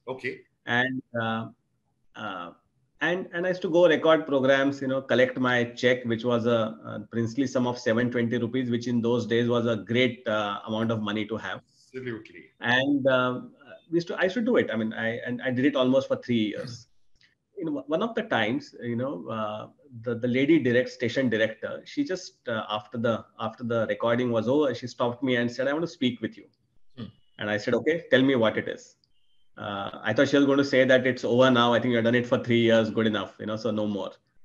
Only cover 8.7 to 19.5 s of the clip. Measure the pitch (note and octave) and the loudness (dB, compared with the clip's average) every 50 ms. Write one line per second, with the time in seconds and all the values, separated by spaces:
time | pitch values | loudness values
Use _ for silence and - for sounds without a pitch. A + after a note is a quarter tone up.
8.7 | A#2+ A#2 A#2+ B2+ A#2+ A#2 A2 A#2 A#2+ A#2+ G#2+ G#2 A#2 A#2 A#2+ A#2 A#2+ A#2+ A2+ A#2+ | -2 -2 -2 -2 -2 0 0 2 0 0 0 0 2 2 2 2 2 0 0 0
9.7 | A2+ G#2+ - - A#2 B2 B2+ B2 - - - A2+ G#2+ G#2+ G#2 G2+ G2+ - - A2+ | -2 -2 -4 -2 0 2 2 2 0 -4 -4 -2 -2 -2 -2 -2 -4 -6 -6 -6
10.7 | A2 A2 A2+ A2+ A2+ A2 G#2+ G#2 G#2 A2 G#2 G#2+ A2+ G2+ G2 F#2 G2 - _ _ | -4 -2 0 0 -2 -2 -2 -4 -4 -4 -4 -4 -6 -8 -6 -8 -10 -10 _ _
11.7 | _ _ _ _ - B2+ A#2+ B2 A2+ G#2 - - F2 E2+ D2+ - _ - G#2 A#2 | _ _ _ _ -14 -12 -10 -10 -10 -10 -12 -16 -20 -20 -20 -20 _ -6 -2 2
12.7 | B2 B2+ C3+ C#3+ C#3+ C#3 B2+ C3+ C3 B2+ B2+ B2+ B2 - A#2+ - - _ - A#2+ | 2 2 2 2 0 2 2 4 4 4 2 0 -2 -4 -8 -12 -20 _ -20 -20
13.7 | - - _ - D#3+ E3+ E3 - - - F3 F#3 F#3 B3 A3 B3+ A3+ C#3 A2+ A2 | -20 -20 _ -2 -2 -2 -2 -2 -4 -2 -2 -2 0 0 0 2 2 2 2 2
14.7 | A2 A2+ A2 A2 A2 G#2+ A2+ A2+ A#2 A#2+ - B2 B2 A#2+ - C3 B2 B2 B2+ D3 | -2 -4 -4 -4 -4 -4 -4 -4 -4 -6 -6 -6 -8 -6 -4 -4 -2 2 0 2
15.7 | C3 C3+ B2+ B2+ C3 C3+ C3 - C3 - - - A#2+ A2+ G#2+ G#2 - - - A#2+ | 2 2 2 4 2 2 2 0 -4 -6 -2 -2 0 0 0 0 -4 -6 -10 -12
16.7 | A#2 - - _ _ _ _ _ - _ _ _ _ _ _ _ - - E3+ D#3+ | -12 -16 -18 _ _ _ _ _ -20 _ _ _ _ _ _ _ -14 -10 -8 -6
17.7 | D3 C#3 - C#3+ D#3 E3+ A3 A#3 A#3 A3+ - - - A2+ G#2+ G#2+ B2+ D3 - - | -6 -6 -6 -4 -2 -2 -2 -2 -4 -6 -4 -2 -2 0 0 0 -2 -4 -6 -10
18.7 | - - A#2+ A#2+ A#2+ A#2 B2+ C#3 D#3+ F3 - B2+ A#2 A2 G#2+ G#2 | -16 -12 -8 -6 -4 -4 -4 -4 -6 -8 -10 -8 -8 -6 -6 -6